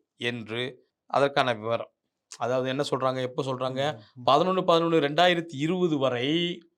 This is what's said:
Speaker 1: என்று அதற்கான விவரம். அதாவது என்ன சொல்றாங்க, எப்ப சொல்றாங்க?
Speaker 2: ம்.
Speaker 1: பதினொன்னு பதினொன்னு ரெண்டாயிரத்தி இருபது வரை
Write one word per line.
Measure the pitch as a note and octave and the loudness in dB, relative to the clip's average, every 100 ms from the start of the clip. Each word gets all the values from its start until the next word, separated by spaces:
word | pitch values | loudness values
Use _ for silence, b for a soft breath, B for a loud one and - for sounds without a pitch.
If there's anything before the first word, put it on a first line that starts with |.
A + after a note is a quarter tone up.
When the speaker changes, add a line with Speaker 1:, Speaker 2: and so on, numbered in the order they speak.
| _ _ | _ _
Speaker 1:
என்று | A#2+ A#2+ G#2 A2+ B2+ - _ _ _ | -4 -4 -6 -6 -6 -10 _ _ _
அதற்கான | B2 C#3 C#3 C3 | 0 2 2 0
விவரம். | A2 A2 A2+ - _ _ _ _ - | 0 -2 -4 -6 _ _ _ _ -8
அதாவது | A#2 C3 C3 | -2 -2 -2
என்ன | C3 C#3+ | -2 -2
சொல்றாங்க, | C3+ C3 C3 | -2 -2 -2
எப்ப | B2+ - | -4 -4
சொல்றாங்க? | C3+ B2+ C3 C3 C#3+ A#2+ B | -6 -4 -4 -2 -4 -4 B
Speaker 2:
ம். | B A#2+ | B 2
Speaker 1:
பதினொன்னு | C#3 F3+ F#3 F3+ | 4 4 0 4
பதினொன்னு | E3+ E3 E3 | 4 4 2
ரெண்டாயிரத்தி | C#3+ D3+ F3+ E3+ E3 C3+ | 2 4 4 4 -2 -6
இருபது | D#3 F#3 F3+ D3+ | -2 0 0 0
வரை | C3 B2 C3 E3 F3 F3 - | 0 0 -2 -2 -2 -6 -14